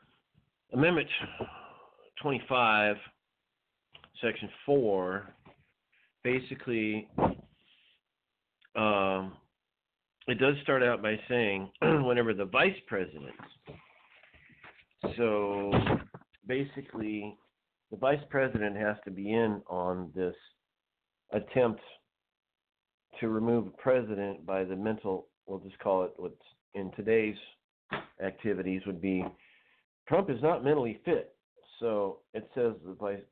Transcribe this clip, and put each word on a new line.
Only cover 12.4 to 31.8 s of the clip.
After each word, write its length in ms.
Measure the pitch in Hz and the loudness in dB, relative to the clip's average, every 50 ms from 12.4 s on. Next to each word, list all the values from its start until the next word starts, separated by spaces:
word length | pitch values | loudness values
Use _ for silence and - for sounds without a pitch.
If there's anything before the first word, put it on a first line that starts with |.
| 101 | -2
vice 300 | 95 90 - - 190 190 95 - - | -2 2 2 2 2 2 -2 -6 -6
president, 480 | - 98 92 80 76 76 71 65 57 - - - - _ _ - - - - - _ _ _ _ _ - - - - - _ - - _ - - - _ _ _ _ _ - 98 - 117 | -4 -4 -4 -4 -8 -12 -16 -16 -16 -18 -20 -20 -20 _ _ -20 -20 -20 -20 -20 _ _ _ _ _ -20 -20 -20 -20 -20 _ -20 -20 _ -20 -20 -20 _ _ _ _ _ -6 -6 -2 0
so 540 | 120 113 107 104 104 101 101 101 101 101 101 104 - - - - - - - - - _ _ _ - 98 | 2 2 2 2 0 0 0 -2 0 2 2 2 4 4 2 0 -2 -6 -16 -20 -20 _ _ _ -8 -4
basically 880 | 127 135 139 139 - 139 135 - - 117 110 107 107 107 101 104 104 - _ _ _ _ _ _ _ _ _ - | -2 -2 -2 -4 -6 -12 -14 -12 -8 -8 -6 -4 -4 -6 -6 -10 -12 -16 _ _ _ _ _ _ _ _ _ -14
the 60 | - 95 | -8 -2
vice 260 | 123 131 147 147 147 - | 2 2 2 2 0 -2
president 440 | - 139 131 127 113 113 104 104 101 | -2 0 0 0 0 -2 -2 -2 -2
has 200 | 101 107 104 104 104 - | -2 -2 -2 -2 -4 -6
to 60 | - | -12
be 220 | 95 92 98 101 110 | -10 -8 -4 0 2
in 280 | 117 117 110 104 101 101 - | 2 4 2 0 -2 -6 -6
on 440 | 87 90 90 90 90 90 90 85 76 | -4 -2 -2 -2 -2 -4 -6 -8 -6
this 200 | 90 92 90 85 - - - _ _ _ _ _ _ _ _ _ _ _ _ _ _ _ _ | -4 -4 -4 -4 -6 -14 -20 _ _ _ _ _ _ _ _ _ _ _ _ _ _ _ _
attempt 500 | - 107 104 - - 131 127 117 107 - - - - - _ _ _ _ _ _ _ _ _ _ _ _ _ _ _ _ _ _ _ _ _ _ - - | -4 -4 -4 0 2 4 4 4 2 -2 -8 -18 -20 -20 _ _ _ _ _ _ _ _ _ _ _ _ _ _ _ _ _ _ _ _ _ _ -10 -6
to 80 | - 113 | -2 -2
remove 400 | 110 110 110 117 120 117 107 92 | 0 0 2 2 2 2 0 -2
a 140 | - - | -6 -4
president 640 | - 131 127 127 120 107 107 98 101 101 98 85 78 | 2 2 4 4 2 0 -4 -4 -4 -4 -6 -8 -6
by 200 | 85 95 95 95 | -4 -2 -2 -2
the 120 | 92 92 | -2 -4
mental, 520 | 92 101 110 110 110 - 104 92 90 - - _ _ _ | -2 -2 -2 -2 -2 -2 -4 -4 -4 -6 -10 _ _ _
we'll 140 | - 98 95 | -12 -10 -10
just 180 | 87 98 92 - | -10 -14 -14 -4
call 260 | - 107 98 92 92 | 0 2 2 2 2
it 80 | 90 - - | 0 -4 -8
what's 160 | 90 87 - - _ _ _ _ _ _ - | -10 -10 -10 -14 _ _ _ _ _ _ -10
in 180 | 101 98 92 - | -8 -8 -8 -8
today's 420 | - 104 107 113 113 110 107 104 95 - - - _ _ _ _ _ _ - - - - - - - 95 | -6 0 2 2 4 2 2 -2 -6 -12 -20 -20 _ _ _ _ _ _ -8 -8 -8 -8 -10 -10 -8 -6
activities 580 | 95 - - - 110 101 92 95 90 92 92 95 101 | -6 -6 -4 -2 -2 -2 0 0 -2 -2 -2 -4 -6
would 120 | 95 85 | -6 -4
be, 240 | 85 95 95 92 90 85 - - _ _ _ _ _ _ _ _ _ _ _ _ _ - | 0 0 0 0 0 -4 -8 -12 _ _ _ _ _ _ _ _ _ _ _ _ _ 2
Trump 240 | 139 175 202 190 | 2 2 2 2
is 100 | 135 113 | 0 0
not 220 | 123 156 175 139 117 | 2 2 2 2 2
mentally 360 | 143 151 151 127 117 107 - - | 2 2 2 2 0 -4 -4 -2
fit. 300 | 175 165 127 - - - _ _ _ _ _ _ _ - | 0 0 0 0 -2 -12 _ _ _ _ _ _ _ -10
So 400 | - | -4